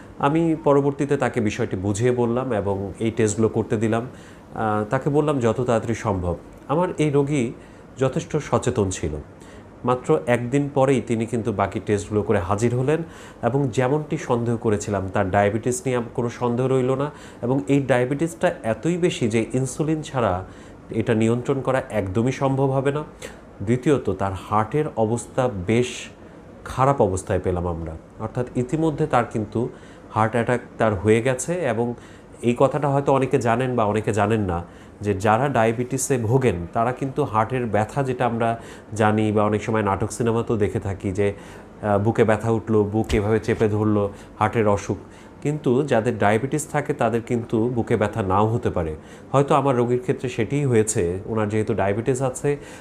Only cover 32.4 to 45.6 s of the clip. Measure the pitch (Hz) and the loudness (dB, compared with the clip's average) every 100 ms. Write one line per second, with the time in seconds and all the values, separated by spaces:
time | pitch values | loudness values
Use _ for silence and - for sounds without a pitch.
32.4 | 117 120 135 147 143 139 139 135 131 139 | -2 4 2 2 0 2 2 2 2 2
33.4 | 120 113 131 120 107 104 107 107 104 113 | 2 2 2 0 2 2 0 2 2 2
34.4 | 98 87 87 - - - 101 95 107 110 | 0 -2 -6 -14 -20 -6 -4 0 2 4
35.4 | 143 120 113 117 123 131 - 135 110 131 | 2 2 2 2 -2 -4 -2 0 2 2
36.4 | 127 90 85 117 117 127 139 131 131 107 | 2 0 -4 -2 -2 -2 -4 -4 -2 0
37.4 | 110 127 120 101 107 - 131 127 127 117 | 0 -2 -2 0 0 -2 -4 0 -2 0
38.4 | 117 117 - - - 107 107 107 107 107 | -2 -2 -8 -18 -10 0 2 4 2 2
39.4 | 104 104 - 110 101 95 107 - 117 113 | 2 0 0 0 0 0 -2 -2 0 0
40.4 | 113 113 101 113 101 95 107 95 101 101 | 0 0 0 -2 -4 -4 -4 0 0 -2
41.4 | - - - - 104 101 104 117 110 107 | -10 -18 -20 -8 0 2 2 4 2 2
42.4 | 113 113 95 107 101 107 107 117 104 110 | 0 -2 2 2 2 0 0 0 2 0
43.4 | - 101 113 104 107 104 101 - - - | 0 0 2 2 2 2 0 -4 -16 -2
44.4 | 107 120 104 101 - 98 - - - - | 0 2 2 2 -2 -6 -8 -20 -20 -8
45.4 | 143 151 | -4 -2